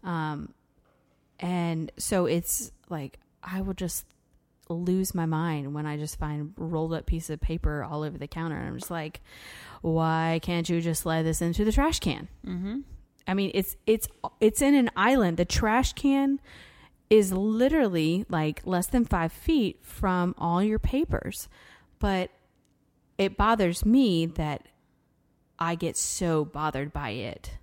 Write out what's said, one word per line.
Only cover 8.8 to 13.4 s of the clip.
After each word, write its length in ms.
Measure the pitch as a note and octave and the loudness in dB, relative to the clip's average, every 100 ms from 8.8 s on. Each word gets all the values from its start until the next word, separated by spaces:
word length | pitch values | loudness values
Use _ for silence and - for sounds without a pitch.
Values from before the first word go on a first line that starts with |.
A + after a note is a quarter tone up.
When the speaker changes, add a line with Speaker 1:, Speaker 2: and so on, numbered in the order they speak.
| - | -8
Speaker 1:
like, 300 | E3+ D#3 - - - - - - - | -8 -8 -12 -20 -20 -20 -20 -20 -8
"Why 580 | E3 D#3+ E3 D#3+ D#3+ E3 | 0 2 2 2 0 0
can't 240 | - E3+ E3 | 0 -2 0
you 100 | E3+ | 0
just 200 | E3 D#3+ | 0 -2
slide 220 | E3+ D#3+ | 0 0
this 180 | D#3+ D#3+ | 0 0
into 220 | E3+ E3+ G#3+ | 0 2 2
the 60 | |
trash 280 | A3 D4 D#4 | 4 2 2
can?" 280 | - - E3+ - - | -2 -2 -8 -14 -10
Speaker 2:
Mm-hmm. 340 | F3+ F#3+ A#3+ C#4 - - _ - | -6 -6 -6 -10 -18 -20 _ -4
Speaker 1:
I 60 | |
mean, 180 | F#3+ | -2